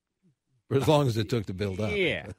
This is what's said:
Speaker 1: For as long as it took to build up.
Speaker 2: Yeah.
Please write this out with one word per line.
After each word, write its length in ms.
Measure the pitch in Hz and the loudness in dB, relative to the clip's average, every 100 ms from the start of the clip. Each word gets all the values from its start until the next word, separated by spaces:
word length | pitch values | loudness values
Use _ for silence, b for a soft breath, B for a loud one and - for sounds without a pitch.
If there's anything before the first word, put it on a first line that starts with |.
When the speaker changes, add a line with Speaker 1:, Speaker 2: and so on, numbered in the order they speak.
| _ _ _ _ _ _ - | _ _ _ _ _ _ -2
Speaker 1:
For 100 | 131 | 2
as 100 | 131 | 4
long 200 | 147 135 | 4 4
as 100 | 110 | 0
it 120 | 104 | -2
took 180 | 120 98 | -2 -4
to 60 | |
build 280 | 92 101 92 | -4 -4 -2
up. 100 | 107 202 | -2 0
Speaker 2:
Yeah. 320 | 170 90 98 | -2 -2 -8